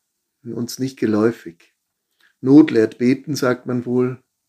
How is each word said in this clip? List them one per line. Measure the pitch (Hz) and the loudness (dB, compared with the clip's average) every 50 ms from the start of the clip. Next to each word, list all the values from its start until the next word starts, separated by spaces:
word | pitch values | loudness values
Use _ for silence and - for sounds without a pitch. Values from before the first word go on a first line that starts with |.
| _ _ _ _ _ _ _ _ _ | _ _ _ _ _ _ _ _ _
in | 117 113 | -14 -10
uns | 117 120 117 - - | -10 -10 -10 -8 -8
nicht | 127 131 131 - | -8 -10 -6 -4
geläufig. | - 110 107 104 107 120 117 - - 85 82 _ _ _ _ _ _ _ _ _ _ _ _ _ _ _ _ _ - | -2 -2 0 0 0 0 -2 -4 -14 -20 -20 _ _ _ _ _ _ _ _ _ _ _ _ _ _ _ _ _ 0
Not | 131 139 151 160 151 | 4 6 6 6 6
lehrt | 123 117 110 110 - - | 4 0 0 0 -2 -2
beten, | 123 123 131 131 - - 143 | 0 0 0 -2 -4 -8 -6
sagt | 135 - 123 123 123 - | -4 -2 -2 -2 -2 -6
man | 131 123 123 113 | -8 -8 -6 -6
wohl. | 123 120 123 123 127 127 120 _ _ _ _ _ | -4 -2 -2 -2 -2 -4 -10 _ _ _ _ _